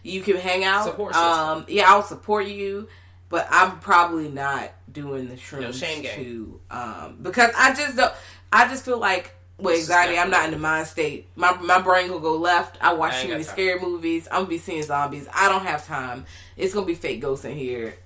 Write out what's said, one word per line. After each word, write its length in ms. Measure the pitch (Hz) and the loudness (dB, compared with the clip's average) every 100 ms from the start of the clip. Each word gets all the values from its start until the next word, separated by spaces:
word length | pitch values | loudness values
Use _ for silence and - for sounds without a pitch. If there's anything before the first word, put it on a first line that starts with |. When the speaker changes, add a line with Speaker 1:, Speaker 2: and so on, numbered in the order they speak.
Speaker 1:
You 180 | - 190 | -10 -6
can 160 | 196 180 | 0 0
hang 260 | 185 185 | 0 0
out. 200 | 190 196 | 2 2
Speaker 2:
Support 300 | 214 - 202 | 0 -4 -2
system. 160 | 165 170 | 2 4
Speaker 1:
Um, 320 | 165 156 156 - | 2 0 -4 -2
yeah, 160 | 202 185 | 4 8
I'll 120 | 202 | 8
support 440 | 202 156 - 208 202 | 4 -6 -2 -2 -2
you, 380 | 202 196 196 220 - - - - | -6 -8 -8 -12 -18 -20 -20 -6
but 160 | 170 - | -4 2
I'm 280 | 165 185 185 | 4 4 0
probably 480 | - 175 170 165 151 | 2 4 4 0 -4
not 440 | 139 139 131 110 - - | -6 -4 -4 -6 -10 -16
doing 360 | - 143 135 127 | -12 -8 -8 -8
the 60 | 127 | -12
shrooms 240 | - 139 | -14 -10
Speaker 2:
No 100 | 120 | -8
shame 300 | 127 160 151 | -6 -6 -6
game. 200 | 131 104 | -8 -10
Speaker 1:
to, 380 | 120 117 104 92 - | -10 -10 -12 -16 -14
um, 480 | 120 117 92 76 - | -10 -10 -10 -14 -12
because 280 | 180 185 233 - | -4 2 2 4
I 180 | 262 | 2
just 220 | 269 294 240 | 2 -2 0
don't. 160 | 240 - - - - | 0 0 -12 -20 2
I 160 | 214 247 | 4 4
just 160 | 262 | 2
feel 140 | 254 240 | -4 -2
like 340 | 208 185 - - - - | 0 -2 -4 -16 -20 -6
with 160 | 185 | 0
Speaker 2:
It's 120 | 165 160 | 0 4
just 40 | |
Speaker 1:
anxiety, 240 | 175 175 170 | 4 4 2
Speaker 2:
not 60 | |
Speaker 1:
I'm 40 | 185 | 2
Speaker 2:
for 40 | |
Speaker 1:
not 80 | 185 | 2
Speaker 2:
me. 40 | 160 | 2
Speaker 1:
in 40 | |
the 60 | 151 | -2
mind 280 | 156 156 160 | 0 0 -2
state. 400 | - 151 139 - - | -4 -4 -4 -14 0
My, 160 | 175 185 | 2 2
my 200 | 175 185 | 4 4
brain 300 | 190 185 180 | 6 4 2
will 80 | 175 | -2
go 160 | 160 160 | -2 0
left. 400 | 175 175 - - | 2 2 0 0
I 120 | 165 | 2
watch 180 | 165 160 | 2 0
Speaker 2:
I 40 | 127 | -2
ain't 40 | 127 | -4
Speaker 1:
too 60 | |
many 100 | - | -6
Speaker 2:
got 40 | 156 | -6
time. 40 | - | -2
Speaker 1:
scary 240 | 190 180 | 0 0
movies. 480 | 175 175 165 165 - | -4 -4 -2 -2 -2
I'm 80 | 175 | -4
gonna 100 | 190 | -2
be 100 | 165 | -6
seeing 240 | 180 160 | -6 -6
zombies. 460 | 147 143 143 143 139 | -2 -2 -2 -4 -6
I 160 | 165 196 | 2 4
don't 160 | 190 | 4
have 220 | 190 147 - | 0 -4 -6
time. 380 | 147 127 123 - - - - | -8 -8 -10 -14 -18 -20 -6
It's 180 | 190 | -4
gonna 120 | 208 185 | -2 -4
be 80 | 165 | -4
fake 240 | 151 117 | -6 -6
ghosts 240 | 139 135 | -4 -6
in 120 | 123 147 | -6 -8
here. 400 | 127 120 113 - | -8 -6 -8 -12